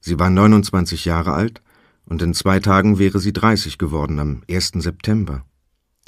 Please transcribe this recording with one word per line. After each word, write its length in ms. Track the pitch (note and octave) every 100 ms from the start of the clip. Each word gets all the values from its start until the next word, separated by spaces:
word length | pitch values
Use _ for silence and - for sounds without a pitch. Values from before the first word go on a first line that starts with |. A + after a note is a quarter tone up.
Sie 180 | - E2+
war 100 | F2+
neunundzwanzig 760 | F#2 G#2+ G#2+ F#2+ F#2+ E2+ E2+ -
Jahre 260 | E2 E2+
alt 300 | D2 A2 A2+ _ _ _ _
und 180 | - E2
in 120 | E2
zwei 260 | E2+ G2 F#2+
Tagen 400 | G#2 F#2+ G2+ G2
wäre 180 | G2 G2
sie 120 | F#2+
dreißig 460 | G2+ A2 G#2+ - -
geworden, 420 | E2 D#2 C#2+ D2
am 240 | D2 C#2 -
ersten 360 | F2+ - F#2
September, 640 | E2 E2 - G#2+ F2+ C#2 C#2 _ _ _ _ _